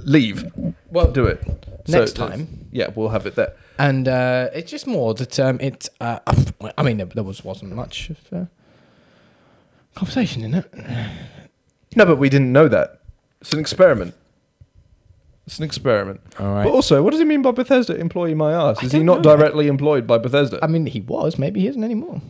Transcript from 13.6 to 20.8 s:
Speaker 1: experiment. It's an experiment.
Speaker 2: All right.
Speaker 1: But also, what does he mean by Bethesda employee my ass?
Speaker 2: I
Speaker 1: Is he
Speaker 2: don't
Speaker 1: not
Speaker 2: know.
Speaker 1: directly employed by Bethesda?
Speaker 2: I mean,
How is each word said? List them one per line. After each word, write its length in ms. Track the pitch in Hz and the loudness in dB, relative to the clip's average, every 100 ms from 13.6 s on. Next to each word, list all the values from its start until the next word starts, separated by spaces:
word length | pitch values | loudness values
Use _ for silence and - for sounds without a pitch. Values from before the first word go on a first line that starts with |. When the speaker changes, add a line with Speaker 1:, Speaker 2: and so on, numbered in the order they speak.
Speaker 1:
experiment. 540 | 151 - 185 120 90 - _ _ _ _ _ _ _ _ _ _ _ _ - | -4 4 4 4 -2 -12 _ _ _ _ _ _ _ _ _ _ _ _ -18
It's 120 | - | -10
an 60 | |
experiment. 560 | 156 - 143 107 98 98 - - | -8 -4 0 0 -2 -10 -16 -8
Speaker 2:
All 140 | 101 | -4
right. 100 | 101 | 0
Speaker 1:
But 80 | 104 | 2
also, 300 | 508 - 139 | 2 4 4
what 80 | 180 | 4
does 100 | 311 | 4
he 40 | 320 | 2
mean 160 | 302 | 2
by 80 | 262 | 2
Bethesda 440 | 247 254 262 240 - | 0 2 2 0 -4
employee 380 | 165 175 170 | -6 -4 -2
my 180 | 156 151 | 0 0
ass? 260 | 165 147 107 | 2 0 0
Speaker 2:
I 60 | 127 | 0
Speaker 1:
Is 60 | |
he 60 | 147 | 2
Speaker 2:
don't 80 | 165 | 4
Speaker 1:
not 160 | 175 | 6
Speaker 2:
know. 140 | 151 151 | 8 8
Speaker 1:
directly 300 | 151 151 147 | 6 2 0
employed 400 | 139 147 147 110 | 2 2 0 2
by 120 | 117 | 0
Bethesda? 400 | 123 139 143 - | 2 0 0 0
Speaker 2:
I 40 | 160 | -2
mean, 180 | 165 | -2